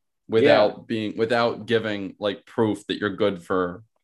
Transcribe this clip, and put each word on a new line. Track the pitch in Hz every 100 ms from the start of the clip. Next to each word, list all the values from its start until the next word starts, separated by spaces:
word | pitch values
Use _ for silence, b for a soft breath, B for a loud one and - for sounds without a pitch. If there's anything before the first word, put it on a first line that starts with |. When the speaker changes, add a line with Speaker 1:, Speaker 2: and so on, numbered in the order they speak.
| _ _ -
Speaker 1:
without | 113 139 113 104 -
Speaker 2:
Yeah. | -
Speaker 1:
being, | 113 107 -
without | 113 120 117 - 107
giving, | 113 107 104 95 -
like, | 101 98 _
proof | - 110 95 -
that | -
you're | 104 95
good | 104 92
for, | - 95 90 92 - _